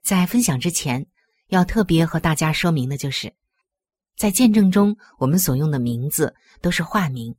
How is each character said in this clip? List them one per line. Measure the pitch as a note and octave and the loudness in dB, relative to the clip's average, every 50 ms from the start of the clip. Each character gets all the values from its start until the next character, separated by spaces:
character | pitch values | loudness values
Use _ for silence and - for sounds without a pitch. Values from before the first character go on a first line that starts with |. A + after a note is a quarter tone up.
在 | _ - G3 F#3 F3+ | _ 0 2 2 2
分 | F3+ - A#3+ | 2 2 0
享 | A#3+ - D3 B2+ | 2 2 -2 0
之 | - F3 | -2 -2
前， | E3+ - - D3 B2 B2+ - _ _ _ _ _ _ _ _ _ | -4 -2 -4 -4 -4 -6 -6 _ _ _ _ _ _ _ _ _
要 | - F#3 F3+ | 2 2 2
特 | F#3 - A3+ G#3 | 2 2 -2 0
别 | - E3+ E3 E3 | 2 4 2 2
和 | D#3+ - D#3+ | 2 0 -2
大 | - E3+ D#3 | 0 0 0
家 | - D#3+ D#3 | 0 0 -2
说 | D3+ - - F3 | -2 0 0 0
明 | E3 D3 B2 C3 | 0 0 -2 -4
的 | C#3+ C#3 | -6 -6
就 | - C#3 | -6 -6
是， | C3 - - A2 _ _ _ _ _ _ _ _ _ _ _ _ _ _ _ _ _ - | -6 -6 -8 -10 _ _ _ _ _ _ _ _ _ _ _ _ _ _ _ _ _ -2
在 | - G#3 | -2 0
见 | F#3+ - B3+ A#3 | 2 4 4 4
证 | G#3 A3 G3+ F#3+ | 6 6 4 4
中， | F3+ G3+ G3+ G#3 G#3 _ - _ _ _ | 4 4 2 2 0 _ -10 _ _ _
我 | C3+ C3 | -2 0
们 | D#3 F#3 | 0 0
所 | F#3 - C3 | 0 0 0
用 | C3 D3+ D#3 | 0 0 -2
的 | D3 C3+ | -2 -2
名 | B2 A#2+ A#2+ A#2 B2+ D3 | -4 -4 -4 -4 -6 -6
字 | - - D#3 - _ _ _ _ _ - | -2 -2 -2 -2 _ _ _ _ _ -6
都 | - E3+ | -4 -4
是 | F3 - | -2 -2
化 | E3+ - - G#3+ F#3 D3 | -4 -2 -2 -2 -2 -2
名。 | C3 B2 A#2 A#2 A#2+ | -4 -8 -10 -12 -14